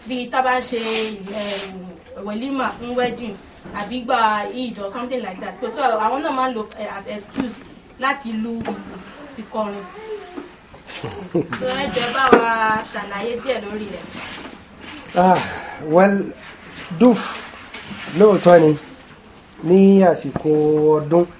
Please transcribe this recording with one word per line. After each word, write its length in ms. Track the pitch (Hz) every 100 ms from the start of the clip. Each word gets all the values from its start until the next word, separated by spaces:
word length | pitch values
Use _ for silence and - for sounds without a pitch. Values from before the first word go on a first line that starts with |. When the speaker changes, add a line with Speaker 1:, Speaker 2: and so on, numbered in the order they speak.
Speaker 1:
bíi 260 | - 247 240
tá 80 | 262
a 20 |
bá 120 | 254
ń 100 | 254
ṣe, 140 | - 240
em, 960 | 226 220 220 208 190 214 208 196 196 190 180 180 - -
wẹ̀límà 420 | 196 214 262 277 240
fún 240 | - 240 247
wedding, 400 | 247 226 233 196 - - -
àbí 260 | 202 202 254
gba 480 | 233 254 220 214 -
Eid 320 | 247 254 202
or 100 | 196
something 300 | 254 247 254
like 200 | 202 185
that. 120 | 208 -
So, 240 | 240 -
àwọn 400 | 269 220 214 262
náà 100 | 311
máa 160 | 262 262
ń 40 | 226
lo, 80 | 214
eh, 140 | - 208
as 180 | - -
excuse 480 | 208 - - 254 - - - - -
láti 360 | 262 - 226
lu 220 | 220 226 233
ìlù 180 | - 202 - - - - -
fi 120 | -
kọrin. 400 | 214 214 208 202 196 381 440 427 370 359 - - - - - - 117 98 185 170 -
So, 160 | - 254
ẹ 180 | 262 277
jẹ́ 220 | 240 240
bá 100 | 247 262
wa 560 | 247 233 226 220 220 214
ṣàlàyé 480 | 220 196 196 220 240
díẹ̀ 180 | 269 233
lórí 260 | 202 214 208
rẹ̀. 140 | 175 - - - - - - - - - - -
Speaker 2:
Ah, 260 | - 180 175 120 - - -
well, 500 | 151 160 196 202 - - - - - - -
duf, 300 | 160 247 - - - - - - - - - -
lóòótọ́ 460 | 151 214 190 175 175
ni, 120 | 156 151 - - - - - - - -
ní 460 | 160 190 196 196
àsìkò 460 | 185 160 139 127 156 151 151 151 151
ọdún 360 | 156 147 170 175